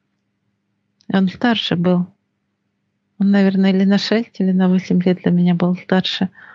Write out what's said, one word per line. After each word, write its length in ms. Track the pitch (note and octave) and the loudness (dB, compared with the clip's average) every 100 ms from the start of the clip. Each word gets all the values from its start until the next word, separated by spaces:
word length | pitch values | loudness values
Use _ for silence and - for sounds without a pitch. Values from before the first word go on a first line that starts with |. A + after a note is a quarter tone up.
| _ _ _ _ _ _ _ _ _ _ - | _ _ _ _ _ _ _ _ _ _ -4
Он 160 | F#3+ F#3+ | 0 0
старше 460 | - B3 A3 - E3+ | 0 -2 -2 -2 -2
был. 300 | E3+ F3+ F3+ _ _ _ _ _ _ _ _ _ _ - | 0 0 -2 _ _ _ _ _ _ _ _ _ _ -4
Он, 120 | G3 | 0
наверное, 420 | G3+ G3 F#3+ F#3+ | 2 2 2 2
или 120 | F#3+ | 2
на 140 | G3 G3+ | 2 2
шесть, 420 | - G#3+ A#3 - | 0 -2 -4 -4
или 120 | F#3+ | -2
на 160 | F#3 F#3 | 0 2
восемь 320 | F#3 - F3+ | 0 0 0
лет 180 | F3+ F3+ | 0 -2
для 80 | F3+ | 0
меня 220 | F3 F3 | 2 2
был 220 | F3 F3 F3+ | 0 -2 -4
старше. 540 | - F#3 - - F#3+ - - | -2 -2 -2 -4 -6 -8 -20